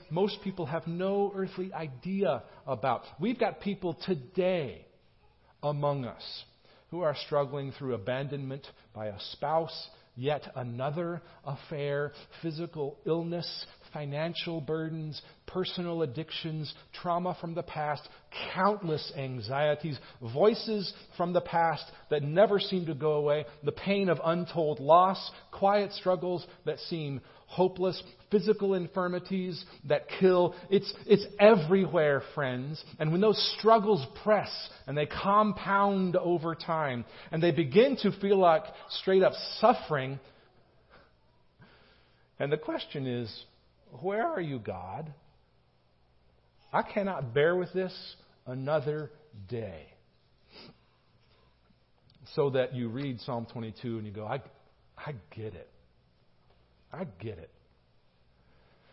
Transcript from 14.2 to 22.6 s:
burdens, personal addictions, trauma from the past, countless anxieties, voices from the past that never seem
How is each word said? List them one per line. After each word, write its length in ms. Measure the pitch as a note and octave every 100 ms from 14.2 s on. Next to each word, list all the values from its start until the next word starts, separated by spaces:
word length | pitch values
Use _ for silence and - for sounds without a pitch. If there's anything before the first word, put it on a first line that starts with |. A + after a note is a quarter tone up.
| E3 E3 E3+ E3
burdens, 600 | D3 D#3+ D#3+ D#3+ D#3 - - - -
personal 560 | F#3 F3+ - F3 E3
addictions, 720 | D#3 A#2 D#3+ - E3 D#3 D3 - -
trauma 440 | - F3+ E3+ F3+ D3+
from 140 | E3+
the 80 | E3
past, 440 | E3 D#3 D3+ D3 - - _ - -
countless 600 | E3+ G3 G#3 F3 D3 - -
anxieties, 840 | C3+ B2+ G#2+ C#3 D3+ D3 D#3+ C3 - - A#2
voices 580 | C3 G#3 A3+ - G#3+ F#3 - - -
from 160 | F3
the 80 | F3
past 440 | F3 E3+ E3 D#3 - - -
that 120 | D3+
never 360 | C#3+ E3 G#3
seem 280 | G3+